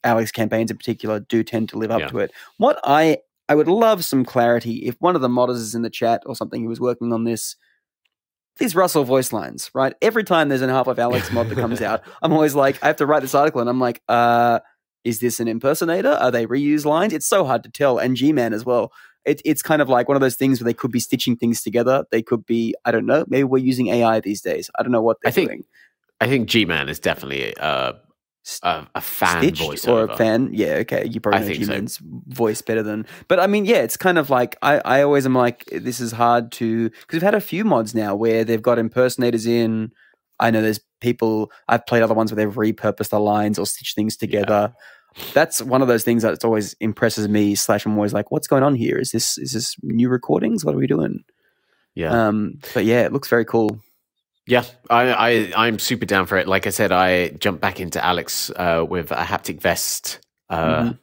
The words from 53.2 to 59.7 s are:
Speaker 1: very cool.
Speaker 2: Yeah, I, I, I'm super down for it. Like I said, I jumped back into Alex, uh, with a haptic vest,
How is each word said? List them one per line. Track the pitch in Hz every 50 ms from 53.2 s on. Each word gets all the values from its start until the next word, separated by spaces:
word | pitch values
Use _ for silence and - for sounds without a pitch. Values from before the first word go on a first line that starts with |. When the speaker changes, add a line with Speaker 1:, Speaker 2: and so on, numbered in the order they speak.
| -
Speaker 1:
very | - 120 117 113
cool. | - - 113 110 104 107 110 _ _ _ _ _ _ _ _ _ _ _ _ _
Speaker 2:
Yeah, | - 123 123 120 - - _ _ -
I, | 117 117 123 127 120 - 113 120 120 113 110 90 85
I, | 104 113
I'm | 120 110
super | 101 - - 127 - 113
down | 92 101 95 92
for | - 101 92
it. | -
Like | 95 95 95 -
I | 104
said, | - - 107 95
I | 92 90 92 92 92 90 90 82
jumped | 76 - - 104 92 -
back | - 98 90 -
into | 92 85 - 90 -
Alex, | 90 90 87 76 - - - - - -
uh, | - 90 87 85 82 82 80
with | 92 90 80 76
a | - 62 82
haptic | 82 101 - - - 85 -
vest, | - 90